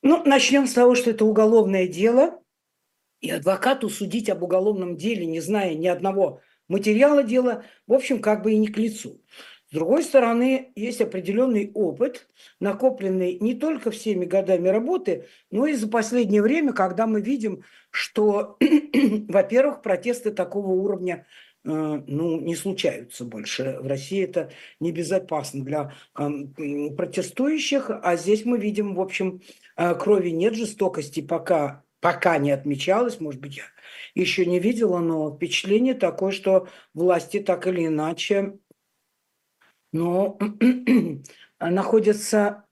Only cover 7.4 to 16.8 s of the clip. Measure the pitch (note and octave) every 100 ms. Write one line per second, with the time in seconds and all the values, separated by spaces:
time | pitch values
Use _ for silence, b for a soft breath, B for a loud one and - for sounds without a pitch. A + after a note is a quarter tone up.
7.4 | B3+ A3 B B - B3+ B3+ A#3+ G#3+ G#3+
8.4 | A3 G#3+ G#3+ G#3+ A3+ G#3+ A3+ - _ B
9.4 | B B _ D3+ E3 C#4 D#4+ C#4 A#3 A#3
10.4 | B3+ C4 C4 - A3+ - A3 F#3 F3 G3+
11.4 | C4 G#3+ G3+ G#3+ F#3 C#3+ C4+ - _ b
12.4 | b b G3 G3 B3+ B3+ G3 F#3 F3+ F3+
13.4 | G#3 B3 D#4 D4 A#3 - A3 F#3+ F3+ F#3+
14.4 | F3+ F#3 F3+ G3+ B3 F4+ F#4 D#3+ B B
15.4 | _ G3 C#4+ C#4 G#3 A3+ G#3+ B3 A3 G#3
16.4 | G#3+ D4+ D4 -